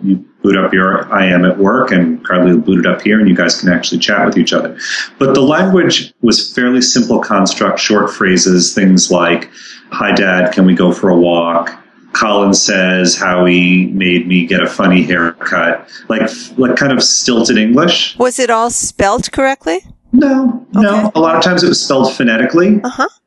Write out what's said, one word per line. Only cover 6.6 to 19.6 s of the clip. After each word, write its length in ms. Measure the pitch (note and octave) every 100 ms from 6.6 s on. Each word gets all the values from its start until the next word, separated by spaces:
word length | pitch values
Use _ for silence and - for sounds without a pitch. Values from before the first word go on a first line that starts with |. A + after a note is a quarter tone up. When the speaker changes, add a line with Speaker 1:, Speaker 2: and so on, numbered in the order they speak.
| B2 B2+
Speaker 1:
simple 380 | B2 C3 A#2 A2
construct, 580 | - G2+ F#2+ - G2 -
short 320 | - G#2 G#2
phrases, 640 | - F#2+ F2+ F#2 F2+ E2+
things 360 | G#2 F#2+ F2+ -
like, 400 | F2 F2 E2+ - - - - -
"Hi, 200 | - G#2
Dad, 400 | G2+ F#2+ F#2 F2+
can 140 | - F#2
we 100 | F2
go 160 | F2
for 160 | - G2
a 80 | F2
walk?" 540 | F2 E2+ E2+ E2+ E2+ - _ _ -
Colin 420 | - A2 G2+ G2
says, 600 | F#2 - F#2+ F#2 F2+ F2 -
"Howie 680 | F#2+ F2+ F2+ F2+ F2+ F2+ F2+
made 420 | G2 F2+ F2 F2+
me 180 | F2+ E2
get 160 | F2+
a 60 | E2+
funny 360 | - F#2 F#2
haircut." 840 | E2 F2 E2+ - - F2 E2+ - - - -
Like, 200 | A2+ A2+ - - B2+
like, 180 | B2 -
kind 160 | C#3
of 100 | B2
stilted 560 | A#2 - - A#2 B2 A2
English. 600 | A2 C3 F3 F#3 - -
Speaker 2:
Was 200 | B3+ B3+
it 120 | A#3+
all 200 | A3+ A#3
spelled 640 | - - - G3 A#3+ -
correctly? 480 | D4 C4+ C4+